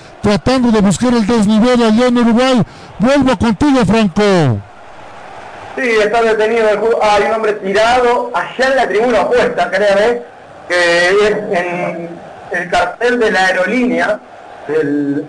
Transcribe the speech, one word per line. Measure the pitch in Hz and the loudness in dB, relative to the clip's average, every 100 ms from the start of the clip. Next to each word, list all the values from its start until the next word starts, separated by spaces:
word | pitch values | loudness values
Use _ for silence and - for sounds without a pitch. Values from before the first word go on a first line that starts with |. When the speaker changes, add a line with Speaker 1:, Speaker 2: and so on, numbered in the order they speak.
| - - | -20 -6
Speaker 1:
tratando | 202 202 - 262 240 | -2 0 0 0 2
de | 220 | 2
buscar | 196 175 247 | 2 2 2
el | 240 196 | 0 2
desnivel | 240 208 214 247 247 | 2 2 4 4 4
allá | 226 214 247 | 2 2 2
en | 240 | 2
Uruguay. | 233 226 262 254 - - - - | 2 2 2 2 -2 -6 -16 -2
Vuelvo | 226 285 262 220 | 2 2 2 0
contigo, | 233 196 294 262 190 | 0 2 2 2 2
Franco. | 220 208 202 208 185 139 104 - - - - - - - - - - - - | 2 0 2 2 2 2 -2 -6 -18 -20 -20 -20 -20 -20 -18 -18 -18 -14 -6
Speaker 2:
Sí, | 254 220 | -2 0
está | 208 233 | 0 0
detenido | 226 214 214 233 214 | 0 0 0 0 0
el | 202 | 0
ju-, | 226 233 | 0 0
hay | 214 208 | 2 2
un | 208 | 0
hombre | 220 214 | -2 -2
tirado | 202 190 202 226 254 240 240 247 | -4 -2 0 2 2 2 0 -2
allá | 226 - - 262 | -6 -6 -2 0
en | 269 | 0
la | 220 | 0
tribuna | 202 247 214 | 0 0 0
opuesta, | - 240 202 180 175 | 2 2 0 0 -2
créame, | 190 202 202 220 240 - - - - - | 0 2 2 2 0 -6 -20 -20 -16 -4
que | 175 175 170 175 | 0 2 2 2
es | 202 208 208 196 175 | 2 2 0 -4 -4
en | 180 175 170 170 170 - - - - | -4 -6 -6 -8 -12 -14 -18 -20 -10
el | 175 175 | -8 -4
cartel | 180 175 - 240 240 | -2 -2 -2 -2 0
de | 214 | 0
la | 185 185 | 0 0
aerolínea, | 185 185 247 240 247 220 214 - - - - - | 0 -2 0 0 0 -2 -4 -8 -20 -20 -16 -4
el | 156 143 147 143 143 | -2 -2 -2 -2 -4